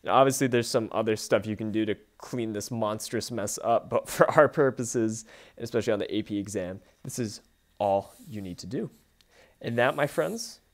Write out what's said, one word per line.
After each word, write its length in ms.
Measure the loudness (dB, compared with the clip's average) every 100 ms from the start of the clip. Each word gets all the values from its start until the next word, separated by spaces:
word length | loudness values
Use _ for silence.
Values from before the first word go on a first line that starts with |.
Now, 100 | 4
obviously, 320 | 6 6 4 2
there's 220 | 2 2
some 200 | 0 0
other 240 | -2 0 -2
stuff 300 | 2 0 0
you 100 | -6
can 160 | -2
do 120 | -2
to 120 | -2 -4 _ _
clean 340 | -10 -6 -4
this 180 | -6 -6
monstrous 640 | -4 -2 -4 -4 -6 -4
mess 260 | -6 -6 -4
up, 260 | 0 0 2
but 180 | -4 -4
for 220 | 4 6 8
our 100 | 6
purposes, 760 | 6 2 2 -4 0 0 -2 -12 -20 -20 -14
and 80 |
especially 280 | -4 -2 0
on 60 | 0
the 160 | 0
A 80 | -4
P 160 | -2 -4
exam, 420 | -4 -6 -6 -8 _ _
this 160 | -12 -6
is 220 | -6 -8 _ _ _ _
all 360 | 2 2 0 -18 -14
you 120 | -10
need 180 | -10 -10
to 80 | -8
do. 240 | -6 -6 -10 _ _ _ _ _ _
And 180 | -4 2
that, 180 | 2 2
my 100 | -2
friends 540 | 0 -2 -4 -10 -16 _